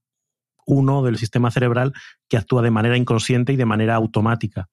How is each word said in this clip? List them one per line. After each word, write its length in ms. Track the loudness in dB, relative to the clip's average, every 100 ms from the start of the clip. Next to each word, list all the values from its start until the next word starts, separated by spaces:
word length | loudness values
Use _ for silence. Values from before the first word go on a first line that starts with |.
| _ _ _ _ _ _ 0
uno, 360 | 2 2 2
del 160 | 0 -2
sistema 320 | -2 0 0
cerebral, 420 | 0 0 0 -2 -4 -16 -20 _
que 80 | -4
actúa 260 | 0 0
de 80 | 2
manera 260 | 2 2 0
inconsciente 560 | 0 0 0 0 0
y 40 | 0
de 100 | 0
manera 300 | 0 0 0
automática. 760 | 0 0 0 0 -4 -8 -12